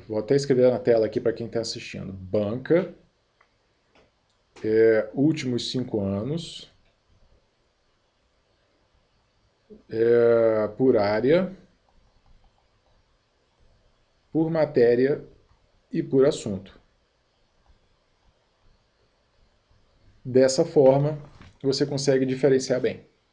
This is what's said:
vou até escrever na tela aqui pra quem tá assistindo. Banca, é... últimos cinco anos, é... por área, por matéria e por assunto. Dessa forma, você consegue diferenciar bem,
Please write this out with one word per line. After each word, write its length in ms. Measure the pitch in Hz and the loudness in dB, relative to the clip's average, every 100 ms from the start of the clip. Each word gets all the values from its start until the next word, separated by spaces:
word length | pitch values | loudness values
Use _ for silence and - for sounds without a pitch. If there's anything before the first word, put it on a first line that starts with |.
| - | -8
vou 120 | 107 | -6
até 180 | 104 139 | 0 0
escrever 340 | 139 127 127 | 2 2 2
na 80 | 120 | 2
tela 280 | - 113 107 | 2 2 0
aqui 120 | 123 | -2
pra 140 | 117 | -4
quem 160 | 113 113 | -4 -6
tá 120 | 117 | -6
assistindo. 520 | 110 117 - 98 95 | -8 -10 -14 -14 -12
Banca, 840 | 95 92 104 101 123 131 165 190 - _ _ _ _ _ _ _ _ _ _ _ _ _ _ _ - | -14 -6 -4 -4 -4 0 0 -2 -10 _ _ _ _ _ _ _ _ _ _ _ _ _ _ _ -10
é... 460 | 107 110 113 110 - | -2 2 4 2 0
últimos 560 | - 151 151 127 120 - | -2 0 -2 -4 -6 -6
cinco 300 | 131 120 110 | -8 -6 -4
anos, 720 | 98 98 120 165 - - - _ _ _ _ _ _ _ _ _ _ _ _ _ _ _ _ _ _ _ _ _ _ _ _ _ _ _ _ _ - 214 - | -4 -4 -6 -8 -12 -18 -20 _ _ _ _ _ _ _ _ _ _ _ _ _ _ _ _ _ _ _ _ _ _ _ _ _ _ _ _ _ -20 -20 -8
é... 760 | 110 117 120 117 117 113 110 107 - | -2 2 4 4 4 2 2 -2 0
por 200 | 131 117 | 2 2
área, 580 | 101 107 131 170 185 - _ _ _ _ _ _ _ _ _ _ _ _ _ _ _ _ _ _ _ _ _ _ _ _ _ _ _ | 2 0 2 0 0 -10 _ _ _ _ _ _ _ _ _ _ _ _ _ _ _ _ _ _ _ _ _ _ _ _ _ _ _
por 200 | 151 160 | -4 -2
matéria 760 | 165 143 135 117 120 131 156 - _ _ _ _ _ _ | 0 0 2 4 4 0 -2 -10 _ _ _ _ _ _
e 120 | 165 | -8
por 240 | 143 135 139 | -2 2 2
assunto. 540 | - 110 98 - - _ _ _ _ _ _ _ _ _ _ _ _ _ _ _ _ _ _ _ _ _ _ _ _ _ _ _ _ _ _ _ _ _ _ | 0 -6 -8 -12 -20 _ _ _ _ _ _ _ _ _ _ _ _ _ _ _ _ _ _ _ _ _ _ _ _ _ _ _ _ _ _ _ _ _ _
Dessa 400 | 131 127 131 165 | 0 2 4 2
forma, 540 | 165 156 131 139 147 151 - - - _ | 0 4 4 4 0 -4 -12 -20 -20 _
você 220 | 135 139 | -4 -2
consegue 400 | 143 139 143 135 | -2 -2 0 0
diferenciar 560 | 131 131 147 131 - 127 | 0 0 2 2 0 -2
bem, 220 | 113 - - _ _ | -2 -6 -14 _ _